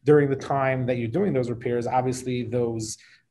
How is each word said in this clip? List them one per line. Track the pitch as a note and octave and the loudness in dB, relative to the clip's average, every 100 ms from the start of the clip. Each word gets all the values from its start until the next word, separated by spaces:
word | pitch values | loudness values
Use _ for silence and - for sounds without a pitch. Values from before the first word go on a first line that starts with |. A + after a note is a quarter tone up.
during | - D3 C#3 | 4 6 6
the | C3+ | 0
time | - C#3 C3+ C3 B2 | -2 0 0 0 -2
that | B2 | -2
you're | A#2 | -2
doing | D3 G3 | 0 0
those | C3+ A#2+ | 0 -2
repairs, | A#2 B2 A#2+ A#2 | -4 -2 -2 0
obviously | B2+ B2+ B2+ C3 B2 | 0 0 -4 -4 -6
those, | A2+ B2 A#2+ A2+ A2 - - _ _ | -2 -2 -2 -4 -8 -12 -18 _ _